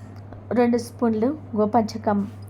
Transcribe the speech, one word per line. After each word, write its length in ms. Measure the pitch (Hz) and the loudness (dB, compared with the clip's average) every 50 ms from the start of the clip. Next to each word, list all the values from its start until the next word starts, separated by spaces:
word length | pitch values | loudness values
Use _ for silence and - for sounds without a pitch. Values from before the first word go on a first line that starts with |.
| - - - - - - - - - - | -16 -16 -16 -16 -16 -16 -16 -12 -8 -2
రెండు 260 | 202 240 240 240 240 233 | 2 4 4 4 4 2
స్పూన్లు 520 | - - - - 254 226 220 214 220 262 302 302 - - - | 0 -2 -4 0 0 2 2 4 2 0 0 -2 -6 -4 0
గోపంచకం 600 | 208 214 208 214 240 220 214 - 214 - 220 208 202 196 - - - - - | 2 2 4 4 2 2 2 -2 -4 0 0 2 2 0 -2 -6 -12 -14 -12